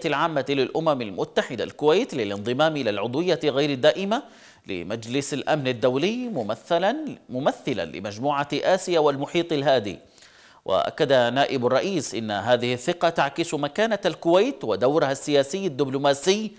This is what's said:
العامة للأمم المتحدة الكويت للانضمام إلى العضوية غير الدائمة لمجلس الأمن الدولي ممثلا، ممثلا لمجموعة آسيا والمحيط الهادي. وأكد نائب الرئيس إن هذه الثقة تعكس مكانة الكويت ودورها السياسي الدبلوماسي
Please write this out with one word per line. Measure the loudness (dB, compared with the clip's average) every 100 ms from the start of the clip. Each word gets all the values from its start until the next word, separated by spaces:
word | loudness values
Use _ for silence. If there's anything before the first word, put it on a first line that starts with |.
| -2
العامة | 0 0 -2 -2
للأمم | 0 0 0 0 0
المتحدة | -2 -6 -4 -2 -4 -4
الكويت | -6 0 2 4 2
للانضمام | -2 -4 -4 -4 0 0 2
إلى | -2
العضوية | -2 -2 -2 0 0
غير | 0 0 0
الدائمة | 2 2 2 0 -4 -6 -16 -20 -20 -10
لمجلس | -8 -6 -8 -4 -4 -4
الأمن | -4 -2 -2 -2
الدولي | 0 2 2 0 -2
ممثلا، | -4 -4 -4 -6 -2 0 2 0 -6 -12 -10
ممثلا | -4 -2 -2 -4 -4 -4
لمجموعة | -6 -10 -6 -4 -2 -2
آسيا | -2 2 0 2 2
والمحيط | 2 2 -2 -2 0
الهادي. | 0 2 2 0 -8 -14 -20 -20 -20 -20 -16 -2
وأكد | 0 0 0 2
نائب | 4 4 2 0 0 2
الرئيس | 2 0 -2 -4 -4
إن | -4
هذه | -4 2 2 2
الثقة | -2 -2 0 0
تعكس | 2 0 -2 -4
مكانة | -2 -4 -2 0 0 -2
الكويت | -2 4 4 4 0
ودورها | -2 2 4 4 2
السياسي | 0 2 2 2 0 -4
الدبلوماسي | -2 -2 0 2 2 2 0 -2